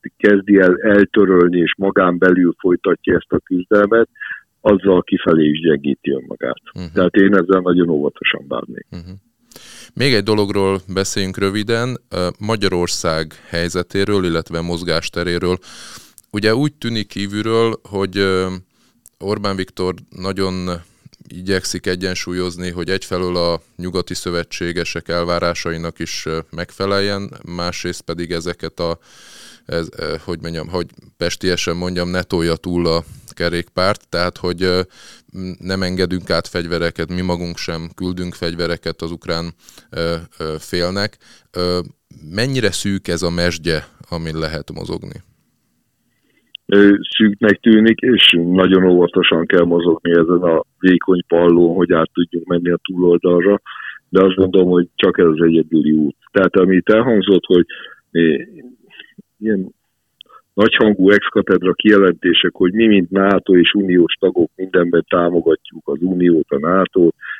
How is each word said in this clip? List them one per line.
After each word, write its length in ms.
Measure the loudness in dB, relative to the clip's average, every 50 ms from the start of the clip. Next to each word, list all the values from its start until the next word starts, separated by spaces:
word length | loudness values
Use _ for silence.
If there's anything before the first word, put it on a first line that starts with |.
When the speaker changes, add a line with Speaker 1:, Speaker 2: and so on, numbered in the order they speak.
| -10 -20 -4 _
Speaker 1:
kezdi 400 | 2 4 4 4 4 4 4 6
el 200 | 6 4 4 2
eltörölni, 800 | 2 2 4 4 4 4 4 2 4 4 4 4 4 4 4 2
és 160 | 0 0 -2 -2
magán 400 | -4 -2 0 2 2 2 2 2
belül 360 | 2 2 4 4 2 2 0 0
folytatja 560 | 0 0 0 2 2 0 -2 0 0 0 -2
ezt 160 | -2 -2 -2
a 80 | -4 -4
küzdelmet, 720 | -4 -2 -4 -4 -2 0 2 2 2 4 2 2 0 0 _ -10 -14 -14 -14 -16 -18 _ _ _ 0 2
azzal 340 | 2 2 4 2 2 2 2
kifelé 460 | 0 -2 -2 0 2 2 4 4 2
is 100 | 0 0
gyengíti 520 | 0 0 0 0 0 -4 -4 -4 -4 -6
önmagát. 500 | -6 -6 -6 -10 -12 -8 -8 -8 -8 -8 _ -16 -14
Speaker 2:
Mhm. 100 | -14 -14 -6 -2
Speaker 1:
Tehát 220 | 0 0 2 2
én 180 | 2 4 4 4
ezzel 240 | 2 2 2 2 2
nagyon 300 | 2 2 2 2 2 2
óvatosan 580 | 0 -2 -2 -4 -4 -6 -6 -6 -6 -6 -8 -10
bánnék. 380 | -10 -8 -8 -10 -14 -16 -16 _
Speaker 2:
Mhm. 240 | -16 -16 -16 -16 -18 -20 _ _ _ _ _ _ -20 -20 -20 -20 -20 -20 -20 -16 _
Még 200 | -2 0 2 2
egy 100 | 2 2
dologról 560 | 0 0 0 0 0 -2 -2 0 0 -2 -2 -4 -6 -4
beszéljünk 440 | -4 -4 -4 -4 -6 -6 -6 -4 -4
röviden, 600 | -4 -2 -2 -4 -2 -2 -2 -2 -2 -4 -6 -10 _ _
ö, 180 | -6 -4 -4 -4 -6 -6
Magyarország 920 | -6 -4 -4 -2 -2 -2 0 -2 -2 -2 -4 -4 -4 -2 -2 -2 -4 -8 -10 -18 -14 -8
helyzetéről, 760 | -6 -4 -4 -4 -4 -6 -6 -4 -4 -4 -2 -2 0 -2 0
illetve 360 | 0 -2 -4 -4 -6 -6 -6
mozgásteréről. 960 | -4 -4 -6 -6 -4 -4 -4 -4 -4 -6 -6 -6 -4 -4 -4 -2 -2 -2 -2 -4 -6 -12 -20 -20 -20 -20 -20 -20 -20 -20 _ -20 _ _
Ugye 240 | -6 -2 0 2 2
úgy 180 | 2 0 -2 -4
tűnik 340 | _ -8 -6 -6 -6 -6 -8
kívülről, 720 | -8 -8 -8 -6 -6 -6 -4 -2 0 0 0 0 -2 -6 -10 -8
hogy, 280 | -6 -4 -4 -4 -2 0
ö, 300 | 0 0 0 0 -2 -4 -6 -8 -12 _ _ _ _ _ _ _ _ _ _ _
Orbán 360 | -8 -6 -6 -4 -4 -4 -4
Viktor 380 | -6 -6 -8 -8 -6 -6 -6 -6 -8 -12 _
nagyon 600 | -16 -10 -10 -8 -6 -4 -4 -4 -4 -6 -6 -6 -8 -8 -12 _ _ _ _ -20 _ _ _ -20
igyekszik 580 | -18 -12 -6 -4 -2 -2 -2 -4 -8 -6 -6
egyensúlyozni, 840 | -6 -4 -4 -4 -6 -6 -6 -8 -6 -6 -4 -6 -6 -6 -8 -10 -10
hogy 200 | -8 -8 -6 -6
egyfelől 460 | -6 -6 -6 -6 -6 -4 -4 -4 -2
a 240 | -2 -2 -2 -2 -4 -8 _ _
nyugati 380 | -12 -10 -6 -6 -6 -6 -6 -8
szövetségesek 960 | -10 -8 -6 -6 -6 -6 -8 -8 -8 -6 -6 -4 -4 -6 -6 -8 -10 -8 -6
elvárásainak 920 | -6 -4 -2 -2 -2 -2 -2 -2 -4 -4 -6 -8 -8 -6 -8 -10 -10 -10
is, 260 | -10 -10 -10 -10 -8
ö, 140 | -6 -8 -8 -8 _
megfeleljen, 760 | -12 -12 -12 -12 -8 -6 -4 -4 -2 -2 -2 -2 -4 -6 -8 -12 -14 -18 -16 -14 -10
másrészt 460 | -8 -8 -8 -8 -6 -8 -8 -8 -8
pedig 300 | -10 -10 -10 -8 -8 -6
ezeket 480 | -8 -6 -6 -8 -10 -10 -12 -12 -8 -6
a 200 | -6 -6 -6 -8 _ _ -20 -20 -20 -20 -20 -20 -20 -20 -20 _ _ -8
ez, 220 | -6 -6 -6 -8 -10 -10
ö, 180 | -8 -8 -8 -8 -8
hogy 140 | -10 -10 -10
mondjam, 260 | -10 -10 -10 -10 -10 -8
hogy 180 | -6 -6 -6 -8 _ -20 -20 -20 _ -6
pestiesen 580 | -6 -6 -6 -4 -2 -2 -2 -2 -2 -4 -4
mondjam, 340 | -4 -6 -6 -4 -4 -4 -4
ne 140 | -4 -4 -4
tolja 320 | -2 -2 -2 0 -2 -2
túl 320 | -4 -4 -4 -4 -2 0 0
a 160 | -2 -2 -4 -8 -14 -20 -20 -18 -10
kerékpárt, 760 | -6 -4 -4 -4 -4 -6 -6 _ -2 -2 0 -2 -4 _ _
tehát, 280 | -6 -4 -4 -4 -4 -6
hogy, 260 | -6 -6 -4 -2 -2
ö, 180 | 0 0 0 -2 -4 _ -20 -20 -20 -20 -20 _ _ -16
m-, 180 | -14 -12 -12 -12 -12
nem 220 | -8 -6 -4 -4
engedünk 480 | -4 -2 -2 -2 -2 -2 -2 -6 -4 -4
át 180 | -4 -4 -4 -4
fegyvereket, 600 | -6 -8 -6 -4 -4 -4 -4 -4 -4 -6 -8 -6
mi 120 | -6 -6
magunk 360 | -4 -4 -4 -6 -6 -8 -10 -10
sem 320 | -10 -10 -10 -10 -10 -12 -12
küldünk 380 | -10 -8 -8 -6 -6 -8 -10 -10
fegyvereket 680 | -8 -8 -8 -6 -4 -4 -4 -6 -6 -8 -10 -10 -8
az 100 | -10 -12
ukrán, 340 | -12 -10 -8 -6 -6 -6 -6 -8 -12 _ _ -20 -20 -20 -20 _
ö, 260 | -8 -6 -4 -4 -4 -6 -8 -14 _ -12
ö, 160 | -10 -8 -8 -10
félnek. 580 | -10 -8 -6 -4 -4 -4 -4 -4 -6 -8 -10 _ _ _ _ _ _ _
Ö, 280 | -8 -6 -4 -2 -4 -4 -6 -10 -14 _ _ _ -20 -20 -18 -10
mennyire 400 | -6 -4 -4 -2 -2 -2 -2 -2
szűk 360 | -2 -4 -6 -6 -8 -8 -6 -6
ez 140 | -6 -4
a 80 | -4 -4
mesdje, 580 | -2 -2 -2 -2 -2 -4 -4 -4 -4 -4 -6 -10 _ -20 -16 -12
amin 300 | -10 -10 -8 -8 -6 -6
lehet 320 | -6 -6 -8 -10 -12 -12 -14
mozogni? 500 | -12 -10 -10 -10 -10 -10 -14 -16 -18 -20 _ _ _ _ _ _ _ _ _ _ _ _ _ _ _ _ _ _ _ _ _ _ _ _ _ -20 -20 _ 2
Speaker 1:
Ö, 260 | 4 6 8 8 6 4 0 -4 -2 0
szűknek 420 | 2 2 2 2 2 2 2 2
tűnik, 400 | 4 4 6 6 6 4 4 2
és 380 | 2 2 2 4 4 4 4 2 2
nagyon 400 | 2 2 4 4 4 4 4 6
óvatosan 600 | 6 6 4 4 4 2 0 0 2 2 0 0
kell 200 | 2 2 2 4
mozogni 460 | 4 2 2 2 2 0 0 0 2
ezen 300 | 2 4 4 4 2 2
a 220 | 2 2 0 0 -2 -4 _ _
vékony 440 | 2 4 4 4 4 2 0 0 0 0
pallón, 480 | 2 4 4 6 6 6 4 4 2
hogy 180 | 2 0 2 2
át 160 | 2 0 0 _
tudjunk 320 | -4 -4 -4 -4 -8 -4
menni 240 | -2 -2 -2 0 -2
a 100 | -2 -2 -4
túloldalra, 800 | -6 -4 0 2 4 4 4 4 2 2 4 4 2 2 0 -2 -8 -18 -16 -16 -18 -18 -20 _ _
de 140 | 2 4 4
azt 120 | 4 4
gondolom, 340 | 2 2 2 4 4 4 4
hogy 180 | 4 2 2 0 _
csak 220 | 0 2 2 4 4
ez 80 | 4
az 160 | 4 4 4
egyedüli 500 | 2 4 4 2 2 2 0 0 2 2
út. 240 | 2 2 0 0 -4 _ _ _
Tehát, 240 | 0 0 2 2 4
amit 340 | 4 4 4 4 2 4 4
elhangzott, 560 | 4 4 4 2 2 2 2 4 2 2 4
hogy, 200 | 4 4 4 4 2 -2 -12 -20 -20 -20 -20 _ _
ö, 300 | 0 2 2 2 2 0 -4 -8 -16 -20 -20 -20 -20 _ _ _ -20 -20 -20 _ _ -20 -20 _ _ _
ilyen 360 | -4 -4 -2 -2 -4 -6 -12 _ _ _ _ _ _ _ _ -20 _ _ -20 -20 _ _ _
nagyhangú 560 | 2 2 4 4 4 4 2 4 4 4 6
ex-katedra 640 | 6 4 2 0 -2 0 2 2 2 2 2 0 -2
kijelentések, 800 | 2 4 4 6 6 6 4 2 2 0 2 2 2 0 0 0
hogy 200 | 0 0 0 2
mi, 140 | 2 4 4
mint 220 | 4 4 2 2
nato 480 | 0 0 2 2 2 0 2 4 4 4
és 160 | 4 4 2
uniós 400 | 0 0 2 4 4 4 2 2 0
tagok 320 | 0 0 2 0 -2 -2 _
mindenben 500 | -8 -8 -2 0 0 2 2 2 0 0 0
támogatjuk 800 | 0 0 0 0 0 0 2 2 0 0 -2 -8 -20 -14 -10 -8
az 140 | -6 -4
uniót, 500 | -2 -2 0 2 2 2 2 2 0 -2
a 80 | -4 -4
nato-t, 560 | -2 0 0 0 0 0 2 2 2 2 2 _ -8 -16 -16 -16